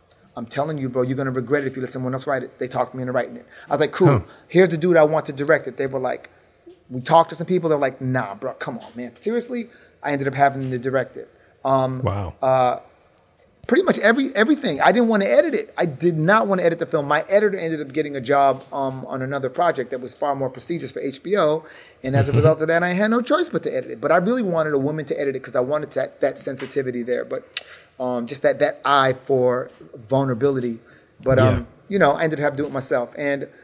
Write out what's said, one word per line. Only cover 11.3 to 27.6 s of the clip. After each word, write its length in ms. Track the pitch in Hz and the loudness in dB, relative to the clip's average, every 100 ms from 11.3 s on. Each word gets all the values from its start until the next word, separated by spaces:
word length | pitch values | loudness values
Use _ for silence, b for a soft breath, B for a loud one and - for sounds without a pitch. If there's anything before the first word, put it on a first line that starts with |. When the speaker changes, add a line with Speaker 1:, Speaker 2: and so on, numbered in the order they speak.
| _ b _ | _ b _
Speaker 1:
Um, 380 | 135 135 131 131 | 0 0 0 -2
Speaker 2:
Wow. 320 | 127 101 90 - | -4 -4 -6 -2
Speaker 1:
uh, 380 | 131 131 123 - - _ _ _ _ _ _ _ - | 0 2 2 0 -8 _ _ _ _ _ _ _ 0
pretty 160 | 269 | 2
much 160 | 359 - | 2 2
every, 360 | 208 240 269 208 | 2 2 0 0
everything. 460 | 226 302 208 139 | 2 2 0 2
I 100 | 165 | 4
didn't 180 | 196 226 | 4 4
wanna 160 | 214 202 | 2 4
edit 280 | 262 330 | 4 4
it. 180 | 220 - - | -2 -4 -2
I 80 | 175 | -2
did 320 | 131 170 160 | 0 0 2
not 300 | 160 220 202 | 4 4 2
wanna 160 | 185 | 2
edit 160 | 175 165 | 0 0
the 80 | 156 | -2
film. 200 | 156 143 | -2 0
My 160 | 151 160 | 0 2
editor 260 | 202 214 190 | 2 2 0
ended 240 | 165 156 | -4 -4
up 120 | 139 | -4
getting 220 | 143 147 139 | -4 -4 -4
a 40 | |
job, 440 | 117 139 139 131 - | 0 4 4 2 -4
um, 320 | 143 135 131 - | -6 -6 -6 -8
on 160 | 131 | -6
another 260 | 131 139 131 | -4 -4 -4
project 440 | - 170 139 120 | 0 0 0 -4
that 100 | 131 | -8
was 140 | 123 - | -10 -6
far 180 | 147 139 | -4 -2
more 140 | 131 | -4
prestigious 420 | 127 - 170 135 | -6 -8 -8 -8
for 80 | - | -8
H 200 | 143 131 | -8 -8
B 160 | 165 202 | -4 0
O. 260 | 151 160 160 B B B | 2 0 -4 B B B
And 120 | 131 139 | -2 0
as 120 | 143 | 2
a 40 | |
Speaker 2:
Mm-hmm. 60 | 120 | 4
Speaker 1:
result 240 | 160 156 | 4 4
of 60 | 160 | 2
that, 120 | 170 | 2
I 120 | 175 | 2
had 180 | 180 214 | 0 2
no 100 | 233 | 2
choice 260 | 233 311 349 | 2 0 2
but 140 | 170 | -2
to 120 | 147 131 | -2 -4
edit 160 | 127 | -4
it. 100 | 117 | -4
But 100 | 147 | 2
I 60 | 170 | 4
really 240 | 180 254 | 4 0
wanted 320 | 196 165 156 | 0 0 0
a 60 | 143 | 0
woman 260 | 139 156 139 | 0 -4 -4
to 140 | 156 | -4
edit 140 | 143 131 | -2 -4
it 80 | |
'cause 120 | 123 127 | -4 -2
I 40 | |
wanted 320 | 127 151 147 | 0 -2 -2
that, 280 | 135 135 - | -4 -6 -2
that 180 | 147 131 | -2 -2
sensitivity 640 | - 131 135 143 127 123 | -6 -8 -6 -4 -4 -4
there. 200 | 120 120 | -4 -4
But, 200 | 117 127 - B | -4 -8 -8 B